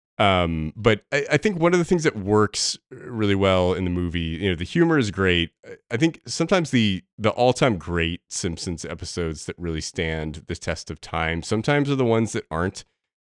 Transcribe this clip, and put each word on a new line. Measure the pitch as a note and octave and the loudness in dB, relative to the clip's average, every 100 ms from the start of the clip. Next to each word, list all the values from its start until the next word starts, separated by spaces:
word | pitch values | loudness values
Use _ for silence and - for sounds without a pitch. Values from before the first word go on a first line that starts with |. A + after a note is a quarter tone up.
| _ - | _ 0
Um, | G#2 F#2 E2+ D#2+ D#2 G#2+ | 2 4 2 -2 -4 0
but | G#2+ G#2+ _ | 2 2 _
I, | C#3+ C3+ | -4 0
I | D3 | 0
think | G#3+ E3+ | 0 2
one | E3+ | 2
of | F3+ | 2
the | E3+ | 2
things | F3+ | 2
that | D3+ G#2+ | 2 -2
works | F#2+ G#2+ G#2 - - - _ | 2 4 4 0 -4 -6 _
really | - - A#2 G#2 G2 | -18 -10 -2 2 4
well | G2 F#2 F2+ | 4 4 4
in | F2+ | 2
the | F2+ | 0
movie, | F2 F2 E2+ | 0 -2 -2
you | D#2+ D#2+ G2 | -4 -2 -2
know, | E2 | -2
the | |
humor | F2 E3+ E3+ D#3 | -2 2 4 4
is | G#2+ | 0
great. | F2+ F#2+ F2 E2 _ - | 0 2 2 0 _ -20
I, | - _ | -20 _
I | A#2 | 0
think | E3 - A#2+ | 0 0 -12
sometimes | - E3 F#3+ D3+ | -4 2 2 2
the, | B2 G#2+ F#2 _ - | 2 2 0 _ -2
the | G#2+ | -2
all-time | - B2 - C#3 F#2 | 4 2 4 2 0
great | F2 F2 E2 E2+ _ | -2 -2 -2 -4 _
Simpsons | - F#2 E2 F#2+ E2 - | -6 -6 -6 -6 -6 -8
episodes | F2 F#2 - E2 D2+ - | -10 -10 -6 -6 -6 -10
that | - | -8
really | E2+ D#2+ | -6 -6
stand | - - E2 D#2+ D#2 D#2 - | -6 -4 -4 -4 -6 -10 -10
the | E2 | -8
test | - E2 - | -6 -8 -8
of | D#2+ | -14
time | - E2 D#2+ E2 | -8 -4 -2 -4
sometimes | - G#2+ B2+ C#3+ C#3+ | -2 -2 0 0 0
are | C3+ | 0
the | A#2+ | 2
ones | A2+ A2+ | 2 0
that | A2+ - | -4 -6
aren't | D#2+ F#2 - - _ _ _ | -4 -4 -4 -20 _ _ _